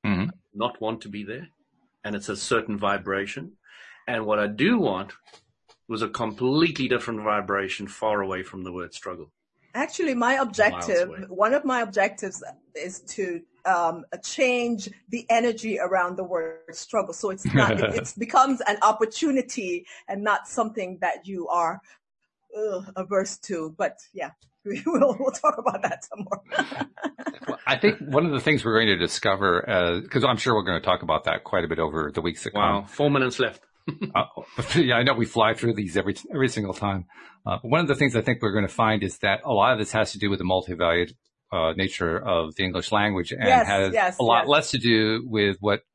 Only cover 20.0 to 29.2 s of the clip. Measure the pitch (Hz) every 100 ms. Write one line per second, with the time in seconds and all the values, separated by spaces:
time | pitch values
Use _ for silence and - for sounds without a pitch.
20 | - 202 208 202 - - 220 220 185 185
21 | 175 - 190 190 165 175 165 185 _ _
22 | _ _ _ _ _ 214 214 185 190 190
23 | 180 196 190 - - 175 160 160 185 -
24 | - 190 143 _ _ _ 202 240 311 320
25 | 269 196 262 - 302 294 220 196 - -
26 | - 208 202 196 - - - 277 277 -
27 | 359 - 294 285 - - - 135 208 214
28 | 143 139 170 185 - 147 113 110 113 92
29 | 85 -